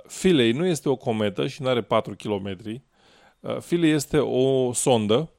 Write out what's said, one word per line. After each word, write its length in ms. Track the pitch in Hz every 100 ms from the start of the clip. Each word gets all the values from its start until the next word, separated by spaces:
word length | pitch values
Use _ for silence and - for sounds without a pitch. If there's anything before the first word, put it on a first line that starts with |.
| -
Philae 460 | - 190 156 117
nu 140 | 123 180
este 220 | 165 147
o 80 | 131
cometă 500 | - 110 104 92 139
și 160 | -
nu 60 | 131
are 140 | 120
patru 320 | 98 113 113
kilometri. 680 | 104 110 101 98 90 107 120 _ _ _ _ _ _
Uh, 160 | - 120
Philae 340 | - 175 160
este 280 | 151 - 151
o 540 | 113 123 131 135 123
sondă 580 | 117 - 117 104 117 160